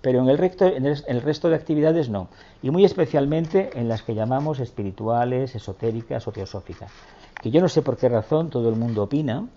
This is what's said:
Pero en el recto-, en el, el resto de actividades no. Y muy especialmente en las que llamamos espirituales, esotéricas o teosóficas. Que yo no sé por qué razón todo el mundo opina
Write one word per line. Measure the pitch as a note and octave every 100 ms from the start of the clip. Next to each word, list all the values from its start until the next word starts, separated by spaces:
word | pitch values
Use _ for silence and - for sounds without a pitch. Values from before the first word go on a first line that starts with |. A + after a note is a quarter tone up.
Pero | C3 B2
en | B2+
el | D3
recto-, | F3+ F3+ F#3
en | -
el, | C#3 C#3+ C#3+
el | B2
resto | C#3+ D3+ E3+
de |
actividades | D#3+ D#3+ D3+ D#3 E3 C3
no. | G2+ F2+ - - -
Y | B2+
muy | E3
especialmente | G3 F#3+ D#3+ D3+ C#3 E3+ D#3+ F#3+ G3 -
en | A#2
las | A2
que | -
llamamos | A2 A2 C3 D3+ C3+
espirituales, | A#2 - G2+ F#2 A2 A#2+ B2 B2+ C3
esotéricas | A2 - F#2 A2+ A2+ A#2 B2 A#2
o |
teosóficas. | G2+ F#2+ G2+ - F2 A2 - - - - -
Que | A2+
yo | C#3+
no | F3+
sé | D#3+
por | C3+ B2
qué | B2+
razón | A2+ - D#3 E3
todo | B2 A#2
el | A2
mundo | A#2 G#2+
opina | G2+ C#3+ D3 B2 A#3+